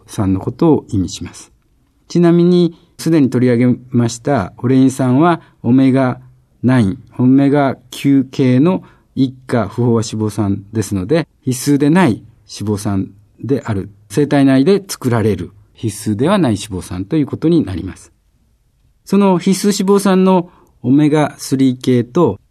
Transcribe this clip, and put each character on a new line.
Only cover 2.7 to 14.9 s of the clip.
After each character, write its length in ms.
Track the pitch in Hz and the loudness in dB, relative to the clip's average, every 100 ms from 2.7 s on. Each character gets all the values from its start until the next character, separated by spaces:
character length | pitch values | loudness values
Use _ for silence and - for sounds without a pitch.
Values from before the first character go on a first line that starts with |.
| - _ - | -2 _ -8
す 120 | 165 | -2
で 120 | 165 | 2
に 80 | 127 | 2
取 160 | 127 123 | 2 2
り 60 | |
上 220 | 120 123 | 2 2
げ 60 | - - | 0 -2
ま 200 | 120 120 | -2 -2
し 100 | - | -4
た 340 | - 131 90 - | -2 -2 -4 -6
オ 100 | 123 | 0
レ 80 | 131 | 2
イ 80 | |
ン 80 | 131 | 2
酸 300 | 127 127 127 | 0 0 2
は 200 | 175 165 - _ | 2 0 -6 _
オ 80 | 117 | 0
メ 220 | 131 131 | 2 2
ガ 260 | 135 127 120 - _ _ _ | 2 0 -4 -12 _ _ _
ナ 160 | 117 127 | 0 2
イ 60 | 95 | 0
ン、 160 | - - - | -2 -10 -2
オ 80 | 127 | 2
メ 240 | 135 139 | 4 2
ガ 280 | 147 135 - _ | 2 0 -4 _
九 360 | - 139 139 131 | -6 0 0 0
系 340 | - 127 127 | -2 0 2
の 240 | 165 180 - _ _ - | 2 0 -6 _ _ -4
一 180 | 135 - - | -4 -4 -6
価 200 | 123 101 | -4 -4
不 160 | - | -2
飽 20 | 120 | 0
和 60 | |
脂 360 | 113 110 110 107 | 0 -2 -6 -6
肪 20 | |
酸 360 | 107 101 98 101 | -4 -4 -4 -6
で 100 | 110 | -8
す 120 | 101 98 | -6 -6
の 100 | 92 | -2
で、 220 | 160 147 _ | -2 -4 _
必 340 | 127 127 143 143 | -8 -4 -2 0
須 20 | |
で 120 | 147 | 2
な 180 | 175 160 | 2 2
い 160 | 98 - _ _ - | -2 -8 _ _ -10
脂 140 | 104 | -6
肪 40 | 101 | -4
酸 360 | 107 98 - - _ - | -4 -4 -6 -12 _ -14
で 200 | 117 139 - | -6 -6 -4
あ 80 | |
る、 160 | 98 87 - _ | -8 -8 -14 _
生 180 | - 143 | -4 0
体 160 | 143 | 2
内 220 | 135 131 143 | 2 2 2
で 180 | 196 | 0
作 240 | 190 | -2